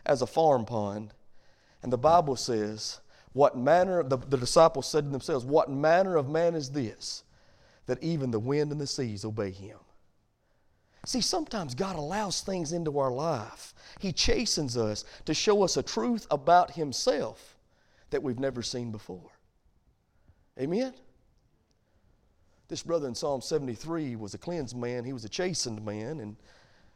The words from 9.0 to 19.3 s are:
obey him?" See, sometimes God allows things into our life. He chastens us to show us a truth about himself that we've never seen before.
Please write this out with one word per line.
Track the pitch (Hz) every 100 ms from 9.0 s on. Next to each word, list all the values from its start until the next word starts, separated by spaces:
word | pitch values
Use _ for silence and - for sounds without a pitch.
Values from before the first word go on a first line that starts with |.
| 123 104
obey | 110 107 101
him?" | 95 98 - _ _ _ _ _ _ _ _ _ _ _ _ -
See, | 254
sometimes | - 359 311 220 151 123
God | 190 170
allows | 147 202 202 -
things | - 185 147
into | 170 156 143
our | 135
life. | 123 165 131 104 - - - - -
He | 196
chastens | - - 233 226 - 139 120
us | 110 104 - -
to | -
show | 156 - 208
us | 180 -
a |
truth | - 233 240 226 -
about | 147 139 175 -
himself | 170 147 - - 285 120 - - _ _ _ _ _ _
that | 139
we've | 131 120
never | 135 123
seen | 110 123 120
before. | 107 - 92 -